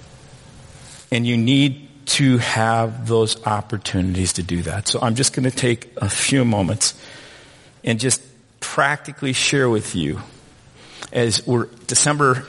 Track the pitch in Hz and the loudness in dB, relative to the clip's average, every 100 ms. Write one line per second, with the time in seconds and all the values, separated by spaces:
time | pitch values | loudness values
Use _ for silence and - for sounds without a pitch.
0 | - - - - - - - - - - | -20 -20 -20 -20 -20 -20 -20 -20 -20 -20
1 | - 117 120 117 117 139 143 135 - - | -4 -2 2 2 2 4 2 0 -12 -16
2 | - - 139 123 117 110 113 113 113 117 | -4 0 4 2 0 0 2 2 0 -4
3 | 113 113 110 - 113 104 - 107 - 98 | 0 2 2 0 -2 -4 -4 -8 -4 -2
4 | 92 92 92 - 90 87 80 95 - 117 | 0 0 -2 -2 -4 -4 -4 -6 -4 -2
5 | 123 113 131 - 127 - 123 117 - - | 0 0 0 0 -2 0 0 -2 -6 -6
6 | 101 - - 139 120 101 95 107 - - | -4 -2 0 2 2 2 0 0 -2 -4
7 | - - - - - - - - - 113 | -14 -20 -20 -20 -20 -20 -20 -8 -4 -2
8 | 127 - - - _ _ - - 143 147 | 0 -2 -6 -20 _ _ -6 0 0 0
9 | - 139 139 123 - 143 127 110 - 92 | -6 -6 -4 -2 0 2 2 2 0 -2
10 | 73 73 - - - - - - - - | -2 -4 -10 -20 -20 -20 -20 -20 -20 -18
11 | - 123 120 104 - 120 - - - 127 | -6 0 0 0 0 0 -2 -8 -2 0
12 | 143 147 139 127 | 2 4 4 2